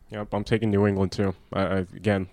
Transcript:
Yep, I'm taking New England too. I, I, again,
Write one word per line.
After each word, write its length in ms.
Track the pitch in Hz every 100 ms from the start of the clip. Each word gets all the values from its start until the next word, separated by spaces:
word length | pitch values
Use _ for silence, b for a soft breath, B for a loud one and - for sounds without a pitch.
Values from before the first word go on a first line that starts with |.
| -
Yep, 240 | 107 104
I'm 80 | 101
taking 300 | 104 113 110
New 160 | 101 104
England 240 | 98 95
too. 240 | - 98 87 -
I, 100 | 98
I, 140 | 92 95
again, 480 | 90 98 101 98 92